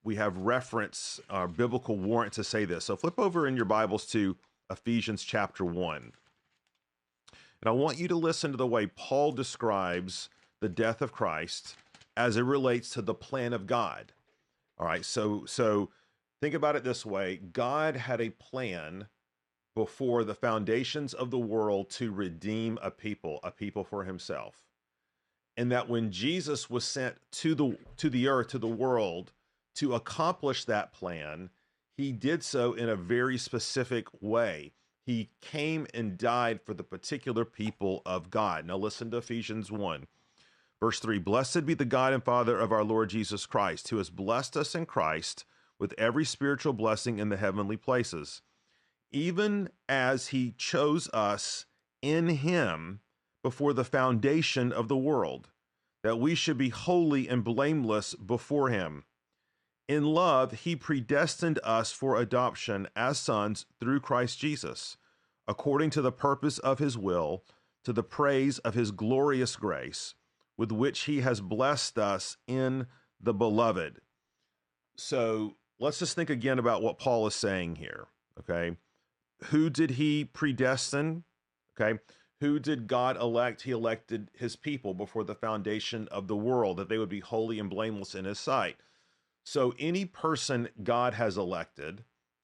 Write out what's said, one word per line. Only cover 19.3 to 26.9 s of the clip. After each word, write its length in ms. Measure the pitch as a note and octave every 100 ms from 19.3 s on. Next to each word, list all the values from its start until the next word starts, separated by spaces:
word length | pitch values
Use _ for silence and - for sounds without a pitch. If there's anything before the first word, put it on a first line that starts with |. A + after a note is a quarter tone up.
| _ _ _ _
before 480 | - G#2+ - C3 A#2+
the 120 | G#2+
foundations 800 | G2+ B2 A2 G#2 A2+ C3 D3+ C#3+
of 160 | - B2+
the 80 | B2+
world 500 | A2+ A2 G#2+ G2+ G2
to 240 | - A#2
redeem 640 | G2 F#2+ E2 F#2+ A2 A2+ A2
a 80 | G2
people, 500 | - A2 G2+ E2+ C#2+
a 80 | F#2
people 340 | - G#2 G#2
for 200 | F#2 G2+
himself. 600 | F#2+ F#2 - D2+ G#1 - _ _ _ _ _ _ _ _ _ -
And 160 | A#2+
that 160 | B2 A#2
when 220 | A#2 A2
Jesus 560 | F2+ B2 F3+ D3+ D3 -
was 160 | A#2+
sent 320 | -